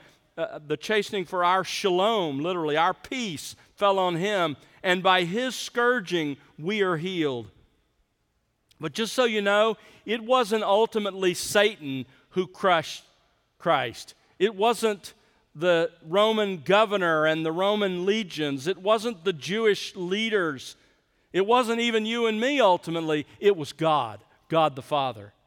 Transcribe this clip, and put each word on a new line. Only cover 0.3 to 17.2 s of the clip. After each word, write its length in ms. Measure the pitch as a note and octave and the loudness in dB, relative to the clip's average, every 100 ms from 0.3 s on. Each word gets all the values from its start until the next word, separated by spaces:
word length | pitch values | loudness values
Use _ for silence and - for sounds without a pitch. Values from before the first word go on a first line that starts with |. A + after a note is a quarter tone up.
| - | -8
Uh, 220 | E3 D#3 | -8 -8
the 160 | D3+ D3+ | -6 -6
chastening 480 | - G#3+ G3+ G3+ | -2 0 0 -4
for 220 | F3 F#3 F3 | -4 0 2
our 180 | F#3+ | 2
shalom, 760 | F3 - G3+ F3+ G3+ A3+ E3 C3+ | 0 -2 0 2 2 2 0 -2
literally, 360 | D#3+ F3+ D#3 D3 | -4 -2 0 2
our 180 | F3 | 2
peace, 640 | F3+ - C4 A3+ D3 - - _ - | 0 -6 -6 -6 -8 -12 -16 _ 0
fell 220 | G3+ G3 | 2 4
on 200 | F3+ E3 | 2 0
him. 400 | G3 G3+ E3 C3 - _ | 0 0 -2 -4 -14 _
"And 180 | F#3 F#3 | 0 2
by 220 | F#3 F#3 | 4 2
his 320 | E3+ G3+ C4 - | 2 -2 -4 -6
scourging, 800 | - A#3+ A#3+ B3 E3+ F3 D3+ C3+ _ - | -8 -2 0 0 -2 -2 -2 -6 _ -10
we 220 | D#3 G#3+ | -4 0
are 160 | F#3+ E3 | 0 0
healed." 520 | F3+ F#3 D3+ B2 G#2+ _ _ _ _ _ _ _ _ _ _ _ _ - | -2 -2 -2 -2 -10 _ _ _ _ _ _ _ _ _ _ _ _ -12
But 140 | D#3 | -8
just 200 | C#3 A3+ | -4 -4
so 120 | - A#3+ | 0 0
you 160 | G#3+ | 2
know, 360 | G3+ G3+ A3 G#3 - - - | 2 4 2 0 -10 -14 -6
it 180 | A#3 | -4
wasn't 400 | A3 B3+ G#3+ A3 | 2 2 2 0
ultimately 720 | G3 G3 A3 A3+ G3+ F#3+ F#3 F3 | 2 2 2 0 -4 -2 -2 -2
Satan 720 | - G#3 G#3+ F#3 D3 C3+ B2 _ _ | 0 2 2 0 -8 -8 -8 _ _
who 160 | F3+ F#3 | -6 -6
crushed 560 | - G3 E3+ D3+ - - _ _ _ _ _ | -2 2 2 0 -8 -16 _ _ _ _ _
Christ. 560 | F3 D3+ B2 G#2+ - - _ - | 0 0 0 -8 -18 -20 _ -2
It 160 | G3 F#3+ | -2 2
wasn't 580 | A3+ A#3 A3 G3+ - - _ _ _ | 0 2 -2 -2 -10 -20 _ _ _
the 380 | D3 F3+ E3+ E3+ - | -4 2 2 0 -6
Roman 560 | D#3+ F#3 A3 A3 G#3 F#3 | -4 2 2 2 0 -2
governor 720 | B2+ G3 A3 G3+ F3 D#3 | 2 4 4 2 2 2